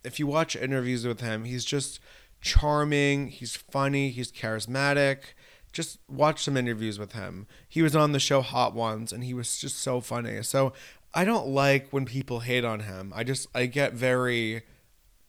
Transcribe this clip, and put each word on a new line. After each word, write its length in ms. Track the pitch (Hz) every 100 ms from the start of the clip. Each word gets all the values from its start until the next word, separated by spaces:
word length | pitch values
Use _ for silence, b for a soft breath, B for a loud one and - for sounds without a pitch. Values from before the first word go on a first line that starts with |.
If 160 | 123 -
you 80 | 147
watch 280 | 151 165 -
interviews 500 | 131 135 123 123 120
with 160 | 113
him, 240 | 120 110 117
he's 200 | 123 -
just 340 | 143 135 - b b b b
charming. 880 | - - 151 147 147 147 143 139 131
He's 280 | - 120 -
funny. 540 | - 139 139 139 139
He's 220 | 120 120
charismatic. 1000 | - 113 110 107 131 143 143 139 139 - - b b b
Just 260 | - 160 - -
watch 360 | 135 151 151
some 140 | - 135
interviews 400 | 123 110 110 101
with 160 | 104
him. 340 | 117 95 90 104 b b
He 140 | 165
was 140 | 160 156
on 160 | 151
the 80 | 143
show 220 | - 139
Hot 320 | 123 127 120
Ones, 380 | 113 113 110 113
and 120 | 101
he 100 | 127
was 240 | 123 117 -
just 220 | 139 -
so 220 | - 123
funny. 400 | - 120 117 107
So 300 | 113 135 135 B B B -
I 120 | - 190
don't 220 | 226 123
like 420 | 135 139 139 135
when 140 | 139 123
people 360 | 131 - 120
hate 240 | 120 123 120
on 160 | 110
him. 300 | 104 95 95 101
I 80 |
just, 240 | 120 131 -
I 120 | 123 127
get 280 | 135 139
very 680 | 120 127 127 127 120 110 113 - b b _ _ _